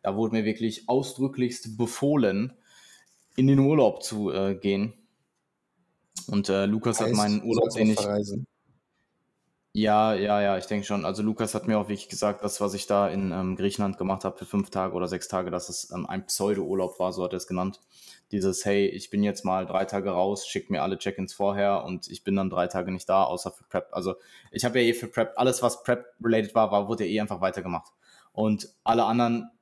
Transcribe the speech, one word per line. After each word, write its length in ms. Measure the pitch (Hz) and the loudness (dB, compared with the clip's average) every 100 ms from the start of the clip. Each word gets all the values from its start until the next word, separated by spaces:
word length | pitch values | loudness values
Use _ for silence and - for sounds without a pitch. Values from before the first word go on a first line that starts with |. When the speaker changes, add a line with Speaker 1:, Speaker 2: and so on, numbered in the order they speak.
Speaker 1:
da 140 | 98 101 | -2 0
wurde 200 | 110 113 | 0 0
mir 80 | |
wirklich 440 | 107 110 113 - - | -2 -2 -4 -4 -2
ausdrücklichst 880 | 127 135 - 135 131 123 123 113 110 | -2 -2 -4 -4 0 -4 -4 -12 -4
befohlen, 720 | 117 - 143 147 107 98 127 - _ - - - _ _ _ - | -4 0 2 4 2 2 -4 -8 _ -20 -20 -20 _ _ _ 2
in 100 | 131 | 6
den 140 | 139 | 6
Urlaub 420 | 135 151 110 - | 6 6 4 2
zu, 280 | - 107 98 | -6 -4 -2
äh, 240 | 69 98 95 | 0 -2 0
gehen. 380 | 101 98 110 - _ _ _ _ _ _ _ _ _ _ _ - - | 0 0 -2 -6 _ _ _ _ _ _ _ _ _ _ _ -14 -2
Und, 200 | 101 98 | -2 2
äh, 180 | 98 98 | 2 2
Lukas 340 | 110 120 110 | 0 0 0
hat 120 | 110 | 0
Speaker 2:
Heißt, 0 | |
Speaker 1:
meinen 300 | 107 104 104 | 2 2 0
Speaker 2:
du 60 | 113 | 0
Speaker 1:
Urlaub, 220 | 113 117 | 2 2
Speaker 2:
sollst 80 | 117 | 2
Speaker 1:
den 100 | 110 | 2
Speaker 2:
auch 20 | |
Speaker 1:
ich 120 | 107 | 2
Speaker 2:
verreisen? 440 | 101 104 101 101 135 _ _ _ _ _ _ _ _ _ _ _ _ | 0 -2 -2 -6 -8 _ _ _ _ _ _ _ _ _ _ _ _
Speaker 1:
Ja, 400 | 104 107 107 110 | 0 4 6 6
ja, 260 | 101 104 104 | 2 2 2
ja, 160 | 101 95 | 2 0
ich 80 | - | -2
denk 180 | 104 98 | -4 -2
schon. 180 | 101 | -2
Also 180 | 85 98 | -2 -2
Lukas 320 | 107 107 110 | -2 0 -2
hat 140 | 107 - | -2 0
mir 100 | 107 | 0
auch 100 | 98 | 0
wirklich 200 | 101 - | -6 -8
gesagt, 340 | - 104 101 | -2 -2 -2
das, 180 | 104 - | -6 -2
was 140 | 101 | -2
ich 120 | 98 - | -2 0
da 200 | 101 98 | 2 2
in, 220 | 95 95 | 0 -2
ähm, 220 | 87 92 | -2 -4
Griechenland 440 | 95 98 - 101 95 | -2 -2 0 -2 -2
gemacht 260 | 92 95 | -2 -2
hab 140 | 95 - | -4 -8
für 80 | - | -4
fünf 240 | 101 98 | -2 -2
Tage 240 | 98 92 | -2 -2
oder 120 | 90 87 | -2 -4
sechs 200 | 90 - | -4 -4
Tage, 220 | 92 90 | -4 -2
dass 180 | 87 - | -6 -6
es, 220 | 87 - | -10 -8
ähm, 140 | 90 - | -10 -6
ein 200 | 95 - | -8 -4
Pseudo-Urlaub 720 | - 98 101 78 95 92 - | -2 0 0 -2 -2 -2 -2
war, 140 | 92 | -4
so 100 | 90 | -2
hat 100 | 90 | -4
er 40 | 92 | -4
es 100 | - | -4
genannt. 340 | 92 95 - _ - - - _ | -2 -2 -6 _ -20 -20 -20 _
Dieses, 320 | 104 95 90 | -2 0 0
„Hey, 220 | 104 101 98 | 2 2 2
ich 220 | 98 - | -2 -4
bin 120 | 101 | 0
jetzt 220 | 104 98 | 0 0
mal 220 | 95 92 90 | -2 -2 0
drei 180 | 92 | -2
Tage 260 | 98 101 98 | -2 -2 -2
raus, 360 | 90 95 101 - | 0 0 -2 -4
schickt 240 | 98 - | -8 -4
mir 120 | 87 | -2
alle 160 | 85 95 | -2 -2
Check-ins 340 | 98 - 92 | -6 -6 -10
vorher 500 | - 101 101 101 98 | -2 -2 2 2 2
und 240 | 71 92 - | -2 -8 -10
ich 160 | 87 | -8
bin 100 | - | -2
dann 160 | 98 95 | 0 0
drei 160 | 90 90 | 0 -2
Tage 240 | 95 90 | -2 -4
nicht 180 | 92 - | -6 2
da, 160 | 95 | 2
außer 280 | 67 87 92 | 2 -2 -8
für 120 | - | -12
Prep.“ 240 | _ 92 - | _ -6 -4
Also 220 | 185 127 87 - - - | -4 -4 -6 -14 -20 -12
ich 140 | - | -4
hab 100 | 127 | 0
ja 60 | 123 | 4
eh 140 | 120 | 2
für 120 | 120 - | 2 -4
Prep, 280 | - 110 - | -2 -2 2
alles 260 | 127 123 | 2 4
was 200 | 123 - | 0 0
Prep-related 680 | - 120 - _ 117 110 104 | 0 0 -2 _ 2 2 2
war, 180 | 117 107 | 2 4
war, 160 | 101 101 | 2 0
wurde 160 | - | -2
ja 60 | 95 | 0
eh 100 | 107 | 0
einfach 200 | 104 92 | -2 0
weitergemacht. 520 | 95 95 92 85 - _ _ - _ | -2 -2 -4 -6 -8 _ _ -20 _
Und 420 | - 110 104 - _ | -2 0 0 -4 _
alle 200 | - 117 | 0 2
anderen 460 | 107 117 120 117 - _ | 4 2 2 0 -6 _